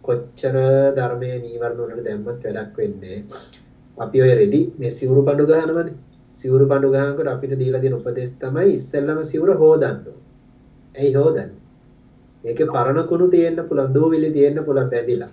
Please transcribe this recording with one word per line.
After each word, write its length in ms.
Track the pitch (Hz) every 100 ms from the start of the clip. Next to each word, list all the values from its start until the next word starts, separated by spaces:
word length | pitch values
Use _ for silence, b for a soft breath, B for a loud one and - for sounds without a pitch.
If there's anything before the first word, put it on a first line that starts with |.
කොච්චර 520 | - 120 - - 135 131 131 135 139
ධර්මයේ 460 | 135 120 123 127 123
නීවරණ 400 | 117 117 120 123
වලට 260 | 113 113
දැම්මත් 400 | 110 104 113 -
වැඩක් 320 | 110 104 104 -
වෙන්නේ. 420 | 104 98 92 101 - B B B B _ _ -
අපි 240 | 113 135
ඔය 100 | 127
රෙදි 260 | 113 104 147 175
මේ 160 | - 120
සිවුරු 320 | - 131 135
පඳු 240 | 139 143 151
ගහනවනේ. 500 | 160 156 165 165 - - _ _ -
සිවුරු 220 | 131 135 139
පඳු 220 | 139 139
ගහනකොට 380 | 135 143 143 147
අපිට 260 | 131 135 135
දීලා 240 | 127 127
දෙන 140 | 131 117
උපදෙස් 340 | 123 123 123
තමයි 320 | - 123 147 196
ඉස්සෙල්ලම 460 | 135 131 147 143 156
සිවුර 260 | 156 156 185
හොදන්න 460 | 170 156 156 123 -
ඕන. 200 | - - - _ _ _ _ _ _
ඇයි 200 | - 139
හොදන්නේ? 340 | 139 156 - - - _ _ _ _ _ _ _ _
ඒකේ 220 | 117 117 151
පරණ 420 | 123 127 151 165
කුණු 180 | 170 180
තියෙන්න 320 | 175 165 165
පුළුවන්, 300 | 160 143 135
දූවිලි 380 | 135 160 160 156
තියෙන්න 300 | 147 143 151
පුළුවන් 260 | 151 135 123
බැඳිලා. 420 | 120 120 120 -